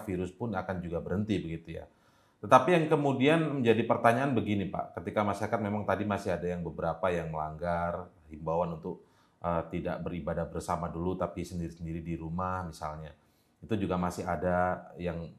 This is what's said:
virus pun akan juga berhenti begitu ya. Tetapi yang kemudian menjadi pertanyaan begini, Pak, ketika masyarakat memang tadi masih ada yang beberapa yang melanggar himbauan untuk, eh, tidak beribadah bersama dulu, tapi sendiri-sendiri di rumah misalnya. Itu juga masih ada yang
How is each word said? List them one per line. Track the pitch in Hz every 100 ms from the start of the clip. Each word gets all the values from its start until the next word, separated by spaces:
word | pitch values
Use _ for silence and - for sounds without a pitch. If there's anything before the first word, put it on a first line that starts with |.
virus | - 92 90
pun | - 120
akan | 92 90 90
juga | 87 82
berhenti | - 92 104 92
begitu | 80 82 82 82
ya. | - _ _ _ _ -
Tetapi | 104 127 127 175
yang | 156
kemudian | 151 139 120 139 165 156 139
menjadi | 113 110 110
pertanyaan | 107 117 123 143 117
begini, | 98 101 82
Pak, | - - -
ketika | 95 107
masyarakat | 101 98 107 101
memang | 104 107 101
tadi | 95
masih | 104 98 98 85
ada |
yang | 87 87
beberapa | 82 76 80 80 95
yang | 87 80
melanggar | 78 78 78 87 87 85 87 85 - -
himbauan | 78 80 82 87 80
untuk, | 95 - - _ _ _
eh, | 85 82 80
tidak | 87 85 80
beribadah | 82 82 85 82 80
bersama | 82 92 85 85
dulu, | 82 90 90
tapi | 87 92 85
sendiri-sendiri | 90 82 - 82 82
di | 82 82
rumah | 80 85 92 92 85
misalnya. | 78 78 78 78 - _ _ _ _
Itu | - 104
juga | 90 90
masih | 90 98 90
ada | 82 90 90 90 90 - -
yang | 87 82 80